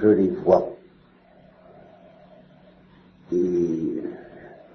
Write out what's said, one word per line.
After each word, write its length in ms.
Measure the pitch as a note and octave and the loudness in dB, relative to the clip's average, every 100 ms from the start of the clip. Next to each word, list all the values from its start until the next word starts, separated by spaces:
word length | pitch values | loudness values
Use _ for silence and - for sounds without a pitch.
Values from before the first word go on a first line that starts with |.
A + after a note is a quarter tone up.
je 60 | G#2+ | 2
les 220 | G2 F#2 | 4 2
vois ? 400 | - E2+ F2+ - - - - _ _ _ - - - - - - - - - - - - - - - - - - - - | 0 2 2 2 -10 -20 -20 _ _ _ -20 -20 -20 -20 -20 -20 -20 -20 -20 -20 -20 -20 -20 -20 -20 -20 -20 -20 -20 -4
Et 720 | F2 F2+ F2 E2+ D#2+ D2+ - C#2+ - - - - - - | -2 0 0 0 -2 -4 -6 -8 -12 -18 -20 -20 -20 -20